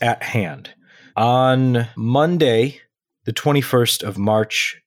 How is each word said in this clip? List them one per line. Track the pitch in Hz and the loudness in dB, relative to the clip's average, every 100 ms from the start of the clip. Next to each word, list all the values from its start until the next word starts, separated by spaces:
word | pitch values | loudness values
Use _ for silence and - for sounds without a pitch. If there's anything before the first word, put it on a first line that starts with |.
at | 117 - | -4 -4
hand. | - 113 87 71 - - _ _ - - | -4 -4 -4 -8 -18 -20 _ _ -10 -2
On | 113 127 131 127 131 120 113 - | 0 2 2 2 2 0 -2 -4
Monday, | 113 135 160 175 143 113 131 - _ _ _ _ - | 0 2 2 2 2 2 0 -4 _ _ _ _ -10
the | |
twenty-first | 113 147 143 127 127 117 - | -4 0 0 2 2 2 -2
of | 104 101 | -6 -4
March, | 101 107 107 - - - | 0 0 0 -4 -6 -8